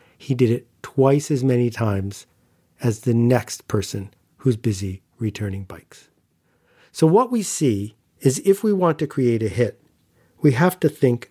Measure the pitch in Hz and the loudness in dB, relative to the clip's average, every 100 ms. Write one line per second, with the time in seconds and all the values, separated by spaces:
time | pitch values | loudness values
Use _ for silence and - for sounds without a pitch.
0 | _ _ - 127 120 120 - _ - - | _ _ -6 0 2 0 -6 _ -8 0
1 | 135 143 147 143 131 123 120 113 110 98 | 2 2 0 -2 0 2 0 -2 -2 -2
2 | 98 95 - _ _ _ _ - 120 107 | -4 -10 -20 _ _ _ _ -6 -4 -2
3 | - 117 117 127 - - - 107 95 104 | 0 2 2 2 -2 -14 -6 -4 -4 -8
4 | 98 _ _ _ 135 113 117 95 98 95 | -12 _ _ _ -2 -2 -2 -4 -6 -10
5 | _ - 110 98 104 98 95 78 - - | _ -8 -8 -6 -8 -8 -12 -18 -20 -20
6 | _ _ _ _ _ _ _ _ _ - | _ _ _ _ _ _ _ _ _ 0
7 | 160 190 247 247 196 - 143 101 104 - | 4 4 2 -2 -4 -2 0 0 -4 -14
8 | _ _ 139 131 196 196 214 202 175 151 | _ _ 0 0 2 2 2 0 0 0
9 | 151 - 123 117 107 90 110 - _ _ | -4 -2 0 0 -2 -2 -2 -4 _ _
10 | _ _ _ _ 151 117 180 - - - | _ _ _ _ 2 4 2 2 -2 2
11 | 131 120 - | 0 0 -6